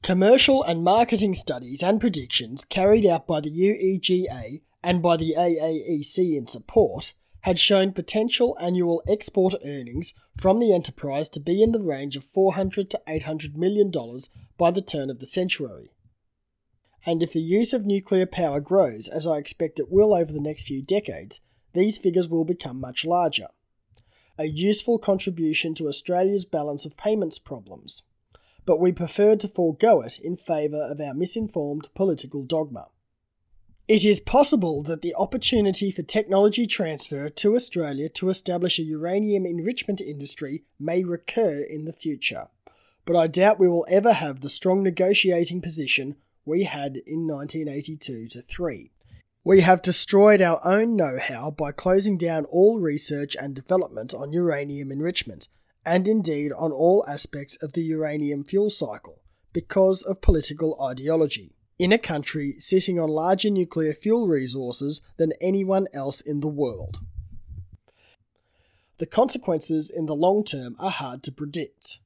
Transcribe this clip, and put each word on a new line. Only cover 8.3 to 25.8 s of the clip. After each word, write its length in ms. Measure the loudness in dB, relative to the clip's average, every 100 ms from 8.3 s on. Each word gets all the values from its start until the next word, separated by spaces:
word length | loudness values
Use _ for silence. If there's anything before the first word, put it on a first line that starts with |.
| 2 0 0
annual 420 | -2 0 2 0 0
export 460 | -2 0 2 2 0
earnings 500 | -8 -12 -8 -6 -8 -10 _ 0
from 220 | 2 4
the 140 | 6
enterprise 560 | 4 2 -10 -6 -4 -4
to 100 | -6
be 240 | -2 4
in 80 | 4
the 80 | 2
range 380 | -2 -4 -6 -10
of 60 | -6
four 300 | 2 2 2
hundred 340 | -2 -4 -4
to 120 | -6 -6
eight 160 | -8
hundred 320 | -6 -8 -8 -2
million 340 | -2 2 2
dollars 400 | 0 -6 -12 -14 -16 -20 0
by 140 | 0
the 100 | 0
turn 280 | -4 -6 -6
of 100 | -8
the 60 | -6
century. 680 | -4 -4 -4 -8 -12 -20 _ _ _ _ _ _ _ _ _ _ _ -2
And 160 | 0
if 120 | 0
the 80 | -2
use 320 | 0 2 2
of 120 | 0 0
nuclear 400 | -2 0 0 0
power 360 | -2 -2 -2
grows, 480 | 2 2 2 0 -6
as 180 | -2 -2
I 100 | -2
expect 400 | -2 -4 -4 -4
it 140 | 0
will 220 | 4 4
over 180 | 4 0
the 80 | -4
next 280 | -8 -8 -8
few 140 | -10
decades, 600 | -2 -2 -2 -12 -10 -12 _ _ _
these 240 | 0 2 2
figures 320 | 0 0 0
will 160 | -2 -2
become 340 | -4 -6 -10
much 240 | -8 -6
larger. 460 | -2 0 0 -2 -8 _ _ _ _ _ _ _ _ -2
A 60 | -2
useful 520 | 0 0 2 0 0
contribution 760 | 2 0 0 -2 -2 0 -4
to 160 | -4